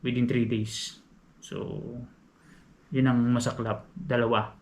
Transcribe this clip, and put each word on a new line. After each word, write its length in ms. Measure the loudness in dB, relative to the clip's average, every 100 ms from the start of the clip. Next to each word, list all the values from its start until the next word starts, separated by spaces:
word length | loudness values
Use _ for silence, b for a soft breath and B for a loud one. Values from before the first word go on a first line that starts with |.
within 240 | 0 0 2
three 240 | 2 2
days. 480 | 0 -2 -6 -10 -12 -20 -20 _ -20
So, 400 | -12 -8 -6 -8 -8 -10 -14 -18 -20 _ B B B -20 _
yun 160 | 2 4
ang 160 | 4
masaklap. 640 | 4 4 2 -2 -4 -4 -8 -12
Dalawa. 560 | -2 2 4 2 0 -10